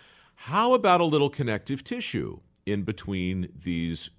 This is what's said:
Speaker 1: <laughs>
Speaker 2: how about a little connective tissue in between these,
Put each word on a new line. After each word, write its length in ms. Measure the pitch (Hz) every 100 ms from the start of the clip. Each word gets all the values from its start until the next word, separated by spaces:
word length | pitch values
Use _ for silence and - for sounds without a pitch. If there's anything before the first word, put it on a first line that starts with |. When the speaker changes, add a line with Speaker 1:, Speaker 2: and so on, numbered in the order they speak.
| -
Speaker 1:
<laughs> 240 | _ _ _
Speaker 2:
how 380 | - 180 240
about 280 | 254 202 180
a 40 | 170
little 240 | 147 143
connective 540 | - 120 104 - 135
tissue 560 | - 240 - 101 58 50 _ _ -
in 160 | 101
between 680 | 98 104 - 95 92 92 90 -
these, 540 | 87 85 85 82 -